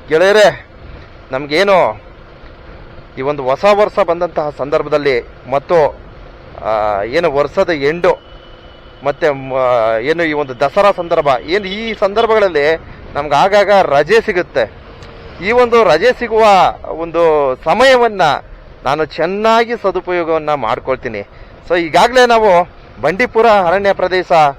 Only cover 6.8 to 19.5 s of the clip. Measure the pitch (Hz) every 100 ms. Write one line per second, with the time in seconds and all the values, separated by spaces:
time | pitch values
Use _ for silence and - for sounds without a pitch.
6.8 | 107 101 107 151 170 139 143 - 180 156
7.8 | 139 170 175 - - - - - - -
8.8 | - - 139 143 156 139 135 131 127 123
9.8 | 110 113 131 165 165 147 139 127 139 202
10.8 | 202 196 170 165 143 127 135 196 185 202
11.8 | 226 208 196 202 226 220 196 151 143 160
12.8 | - - - 143 147 143 190 202 190 202
13.8 | 160 139 156 226 220 180 165 139 104 -
14.8 | - - - - - - 185 240 240 233
15.8 | 202 156 226 226 233 220 220 190 147 -
16.8 | - 156 170 165 165 151 139 127 165 190
17.8 | 269 254 233 202 160 127 - - - -
18.8 | 123 151 156 - 160 202 220